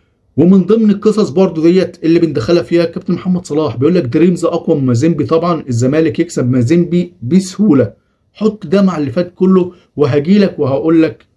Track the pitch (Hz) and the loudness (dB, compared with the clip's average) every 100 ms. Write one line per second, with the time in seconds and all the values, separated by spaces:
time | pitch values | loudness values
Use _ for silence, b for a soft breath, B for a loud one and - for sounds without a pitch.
0 | b b _ - 175 196 175 226 214 196 | b b _ 0 4 4 4 2 2 2
1 | 214 214 160 156 185 160 165 185 - - | 0 0 0 0 0 2 2 2 0 -2
2 | 160 170 160 143 - 170 170 170 170 185 | 0 2 0 -2 0 0 0 0 -2 -4
3 | - 175 185 175 - 147 147 117 147 180 | -6 -4 -2 -4 -2 -4 -2 0 0 0
4 | 123 151 180 170 170 160 - 151 127 120 | 0 0 0 0 -2 -2 -2 0 0 0
5 | 160 156 110 160 175 156 135 117 127 156 | 0 -2 -2 -2 -2 -4 -4 -2 0 0
6 | 160 156 165 151 123 131 120 175 151 175 | 0 -2 -4 -4 -2 0 2 0 0 -2
7 | 180 - 120 185 190 - 208 135 113 - | -4 -8 -2 0 0 0 2 2 0 -6
8 | _ _ _ - 214 214 147 190 190 156 | _ _ _ -6 -4 -4 -2 0 0 0
9 | 139 175 180 - 185 185 175 B B 135 | -4 -4 -6 -2 2 2 0 B B -2
10 | 143 147 151 208 180 - 131 135 160 165 | 0 0 2 2 2 0 -2 -2 0 2
11 | 156 - _ | 0 -4 _